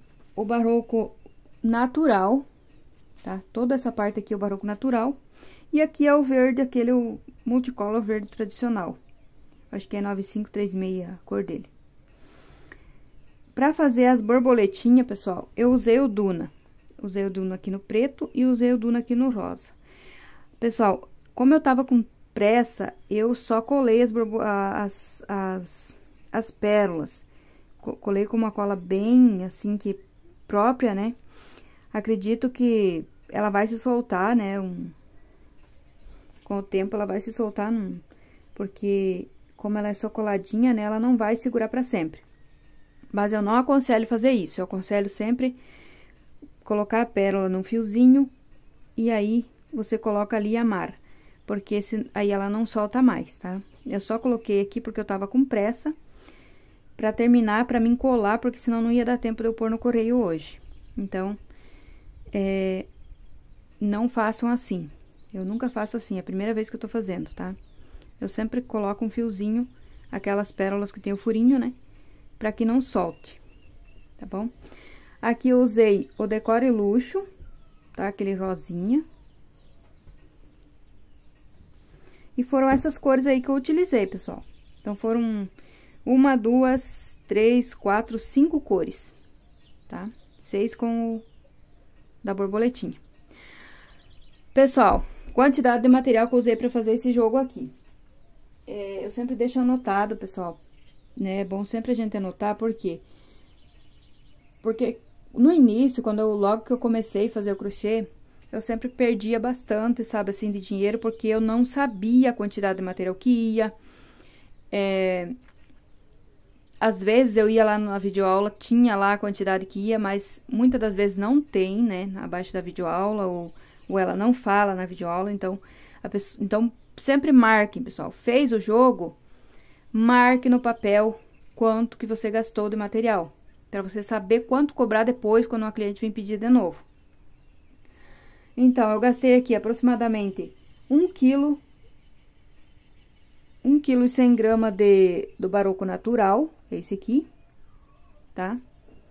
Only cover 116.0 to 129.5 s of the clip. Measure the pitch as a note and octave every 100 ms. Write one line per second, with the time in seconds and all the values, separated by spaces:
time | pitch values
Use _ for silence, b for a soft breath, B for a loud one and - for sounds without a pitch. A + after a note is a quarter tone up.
116 | _ - _ _ _ _ _ - A3 F#3
117 | F#3+ A#3 B3+ G#3 G#3+ A3 G#3+ G#3+ G#3 G3
118 | G3 G3 F#3+ F#3+ G#3 - - A#3 A#3+ G3
119 | G3 G3+ G#3 G3 G3 F#3+ F#3+ G3 G#3 A3
120 | G3 G3 G3+ - - G#3 B3+ B3+ A3 G3
121 | G3+ F#3+ G#3 C#4+ D4 F#3+ F#3+ G3+ A#3+ F#3
122 | G3 F#3+ - F3+ F#3 F#3 E3+ F3+ E3+ F3
123 | G3+ G#3+ F#3+ F3 E3+ - b b b F#3+
124 | F#3 F#3 A3+ B3 G3+ G3+ G3+ F#3 F3+ F3+
125 | F3 F3 G3+ G3+ F#3 G3 b b b b
126 | G3+ G3+ - - G3 G#3+ A#3 - - -
127 | - C#4 C#4+ B3+ A3 G#3+ G#3 - B3 -
128 | - - B3 B3+ C#4 A3 G#3 A3+ B3+ F#3+
129 | E3 - b b b